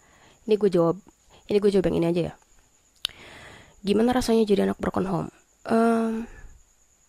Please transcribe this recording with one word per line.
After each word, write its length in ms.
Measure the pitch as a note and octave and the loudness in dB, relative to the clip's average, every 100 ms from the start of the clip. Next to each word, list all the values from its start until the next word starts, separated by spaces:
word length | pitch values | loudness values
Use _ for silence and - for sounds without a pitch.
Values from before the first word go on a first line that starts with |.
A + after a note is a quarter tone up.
| _ _ _ _ - | _ _ _ _ -2
Ini 140 | G#3 | 0
gue 100 | G3+ | 2
jawab, 300 | F3 E3 F3+ - _ _ - - | 2 2 0 -8 _ _ -16 -2
ini 100 | G3+ | 0
gue 140 | G3+ | 2
jawab 140 | G3 E3 | 2 2
yang 80 | E3+ | 2
ini 40 | E3 | 0
aja 100 | F3 D#3 | -2 -4
ya. 20 | - _ _ _ _ _ _ - - - - - - - _ G3 | -8 _ _ _ _ _ _ -12 -12 -20 -20 -20 -20 -20 _ -2
Gimana 260 | G3+ A#3+ | 0 2
rasanya 320 | B3 A#3+ A3+ | 0 2 2
jadi 240 | G#3+ G3 G3 | 2 2 0
anak 140 | - | -2
broken 260 | G3+ G3+ F#3 | -4 -4 -4
home? 220 | E3 - - _ _ - | -4 -8 -12 _ _ -2
Em, 600 | A3+ A3+ A3+ A3+ A3+ A#3 - - - _ _ _ _ | 0 2 0 -2 -6 -10 -16 -20 -20 _ _ _ _